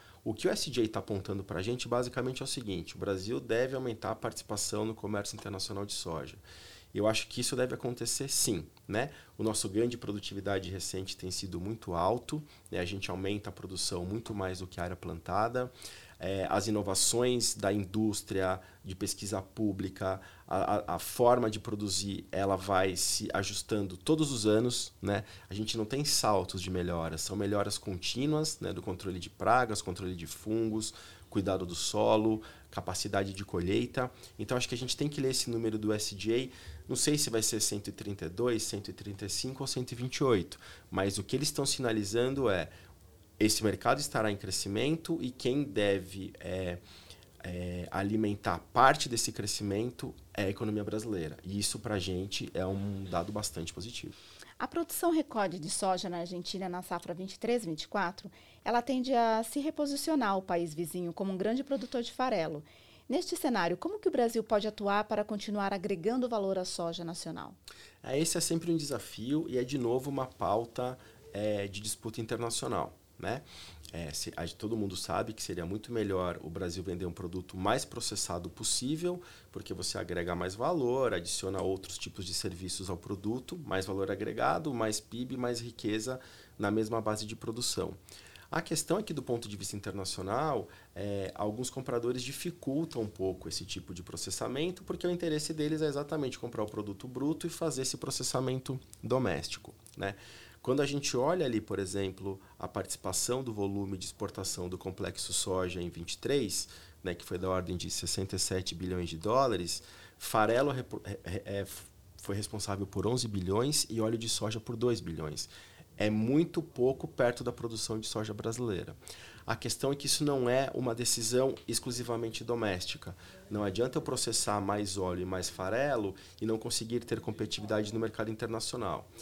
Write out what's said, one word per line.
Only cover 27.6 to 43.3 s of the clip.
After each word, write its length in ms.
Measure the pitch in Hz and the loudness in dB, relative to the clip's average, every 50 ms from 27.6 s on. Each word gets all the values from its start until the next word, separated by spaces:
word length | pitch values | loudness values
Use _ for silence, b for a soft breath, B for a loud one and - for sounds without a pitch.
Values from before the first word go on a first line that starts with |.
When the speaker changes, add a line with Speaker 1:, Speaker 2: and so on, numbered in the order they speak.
| 101 101 101 | 2 0 0
Speaker 1:
contínuas, 840 | - - 104 95 87 - - - 117 135 147 156 151 156 151 - - | -4 -4 -4 -6 -2 -2 -2 0 0 2 2 2 2 2 0 -2 -2
né? 120 | - 92 | -4 -4
Do 120 | 92 - 90 | -4 -4 -4
controle 340 | - 90 90 - 95 90 90 | -4 -6 -4 -4 -4 -4 -4
de 140 | 85 - | -6 -8
pragas, 500 | - - 98 98 117 127 127 113 107 98 | -8 -2 4 6 6 6 6 4 0 -2
controle 340 | - - 87 87 98 90 92 | -2 -4 -4 -4 -4 -4 -4
de 120 | 85 82 80 | -4 -6 -10
fungos, 680 | - - - 107 110 113 113 110 107 110 110 110 B B B B B B B - | -10 -8 -2 0 2 2 2 2 2 0 -2 -4 B B B B B B B -4
cuidado 380 | - 104 95 98 95 92 92 | -2 0 2 2 2 2 0
do 80 | 87 87 | -2 -2
solo, 720 | 82 - - - 107 107 110 110 107 107 110 110 110 110 B B B B B | -2 -2 0 2 4 6 8 8 8 8 6 4 2 0 B B B B B
capacidade 640 | - 104 98 - 92 - - 101 98 98 98 98 95 | -8 -4 -4 -2 -2 -2 -2 2 2 2 2 2 -2
de 100 | 92 104 | -6 -6
colheita. 680 | - - 90 87 87 101 117 123 120 - 135 127 123 B B B B B - | -2 -2 0 2 4 4 2 2 2 0 0 -2 -2 B B B B B -8
Então, 180 | 107 - 131 | -4 0 0
acho 140 | 123 123 - | 0 0 0
que 60 | 131 | -2
a 20 | 117 | -4
gente 180 | 127 127 - | -2 -2 0
tem 140 | - 143 147 | 0 0 0
que 100 | 147 - | 0 2
ler 120 | 135 131 | 0 2
esse 180 | 127 127 - - | 2 2 0 0
número 300 | 117 113 117 110 107 107 | 0 0 2 2 0 2
do 120 | 104 107 | 2 2
S 220 | 107 104 - - 101 | 2 2 0 -4 -4
D 220 | 98 92 107 113 | -2 0 2 2
A. 380 | 123 135 131 - - - - - - - - | 2 2 0 -6 -12 -16 -14 -14 -14 -6 -4
Não 100 | 127 123 | 0 2
sei 200 | - - 147 147 | 4 4 4 4
se 120 | 147 - | 2 2
vai 120 | 110 110 | 2 2
ser 200 | 110 - - 107 | 2 2 2 2
cento 260 | - - 107 101 98 - | 2 2 0 -2 -4 -6
e 40 | |
trinta 340 | - - - 101 101 - - | -8 -8 -6 -6 -6 -4 -4
e 40 | 80 | -6
dois, 320 | 90 98 120 123 120 110 | -2 2 2 2 4 2
cento 280 | 104 - - 98 98 - | 0 -2 -4 -4 -6 -8
e 40 | 92 | -10
trinta 320 | - - 104 98 98 107 | -10 -8 -10 -8 -6 -6
e 40 | 95 | -4
cinco 340 | - - - 131 135 - 139 | -4 -2 -2 -4 -4 -4 -4
ou 40 | 131 | -4
cento 260 | - 131 123 - 123 | -2 -2 -4 -4 -4
e 20 | |
vinte 220 | 117 123 127 - - | -4 -4 -4 0 2
e 60 | 143 | 6
oito, 360 | 131 117 95 85 - - B B B B B B B | 6 6 6 4 0 -6 B B B B B B B
mas 260 | - 92 95 101 98 - | 0 2 2 4 2 0
o 60 | 95 | -2
que 100 | - - | 0 0
eles 120 | 127 147 147 | 0 2 0
estão 180 | - - 139 | 0 0 0
sinalizando 840 | 131 - - 131 120 110 110 104 95 104 117 123 131 139 139 135 113 | 0 0 2 2 2 2 2 2 2 4 4 4 4 4 4 4 4
é 200 | 98 90 78 B B B B B B B - - - - - - | 4 4 2 B B B B B B B -20 -20 -20 -20 -20 -20